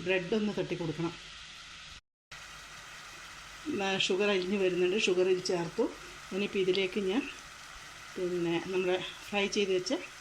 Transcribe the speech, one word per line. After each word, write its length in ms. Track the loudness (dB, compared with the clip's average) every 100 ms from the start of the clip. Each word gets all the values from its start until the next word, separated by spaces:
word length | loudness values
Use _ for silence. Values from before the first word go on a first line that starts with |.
ബ്രെഡ് 300 | 2 2 2 2
ഒന്ന് 140 | 2 0
തട്ടി 180 | -2 -2
കൊടുക്കണം. 320 | -2 -2 -2 -4 -14 -16 -16 -16 -16 -16 -16 -18 -20 _ -20 -18 -16 -16 -16 -16 -16 -16 -16 -14 -14 -14 -16 -10 -2 0
ന-, 220 | 2 4 4
ഷുഗർ 240 | 4 4
അരിഞ്ഞ് 240 | 4 4 4
വരുന്നുണ്ട്, 340 | 4 4 4 4 4
ഷുഗർ 220 | 6 6
ഇത് 80 | 4 4
ചേർത്തു. 360 | 0 0 0 0 -2 -14 -14 -6
ഇനിയിപ്പോൾ 260 | -2 0 2
ഇതിലേക്ക് 380 | 2 4 2 0 0
ഞാൻ 120 | 0 -2 -6 -14 -16 -16 -16 -16 -16 -12 -4
പിന്നെ 400 | -2 0 2 0 0
നമ്മുടെ 240 | 0 2 2 -2 -10 -4
ഫ്രൈ 160 | 0 2 2
ചെയ്ത് 160 | 2 2
വെച്ച 140 | 2 -2 -4 -14